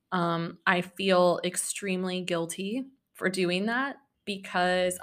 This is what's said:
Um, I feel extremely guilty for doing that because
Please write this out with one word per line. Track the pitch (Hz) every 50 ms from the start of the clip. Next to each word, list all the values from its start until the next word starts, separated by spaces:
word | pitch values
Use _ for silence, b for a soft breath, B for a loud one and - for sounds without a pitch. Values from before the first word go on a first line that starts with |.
| _ _
Um, | 185 180 175 170 170 165 165 170 170 - _
I | 190 180 175
feel | 175 185 - - 196 190 185 180 180 175 165 - -
extremely | 180 180 - - - - - 202 196 185 185 185 185 180 185
guilty | 175 185 175 165 170 165 - - 190 196 226 269 262 - - _ _ _ _
for | - - 185
doing | 185 190 180 175 180 185 202
that | 220 233 254 269 277 - - _ _ _ _ _
because | 208 202 196 190 - - 180 180 180 180 185 180 180 180 -